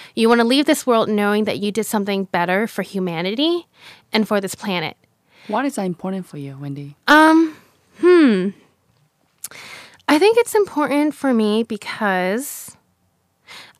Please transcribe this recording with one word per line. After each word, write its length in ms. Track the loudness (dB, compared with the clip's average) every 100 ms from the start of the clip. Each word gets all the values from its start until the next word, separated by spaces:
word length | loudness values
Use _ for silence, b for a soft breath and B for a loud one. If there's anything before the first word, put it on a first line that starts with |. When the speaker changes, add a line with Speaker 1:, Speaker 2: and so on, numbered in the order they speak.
| B
Speaker 1:
you 140 | 0 2
wanna 160 | 4
leave 220 | 4 2 2
this 200 | 0 2
world 220 | 0 2
knowing 360 | 0 0 0
that 140 | -2 -4
you 120 | -4
did 140 | -4 -4
something 380 | -4 -2 -4
better 420 | -4 -2 0 -2 -2
for 160 | -6
humanity 840 | -8 -6 -6 -4 -6 -2 -2 -2 -6 B B B _
and 140 | -2 0
for 140 | -2
this 140 | -4 -8
planet. 400 | -6 -4 -6 -10 _ _ b b -8
Speaker 2:
Why 180 | -4 -4
is 100 | -4
that 80 | -6
important 400 | -6 -8 -10 -10
for 100 | -14
you, 200 | -14 -12
Wendy? 360 | -12 -12 -14 -10 2
Speaker 1:
Um, 500 | 4 6 4 2 B B _ _ 0
hmm. 500 | 4 6 6 4 0 -6 _ _ _ _ _ _ _ _ -18 B B B B B 0
I 100 | 2
think 180 | 4 4
it's 160 | 2
important 600 | 0 -2 -2 -2 0 -2
for 180 | -2 0
me 300 | 0 0 0
because 1120 | -2 -8 -10 -4 -2 0 0 -4 -6 -12 -18 -20 _ _ _ _ _ _ B B B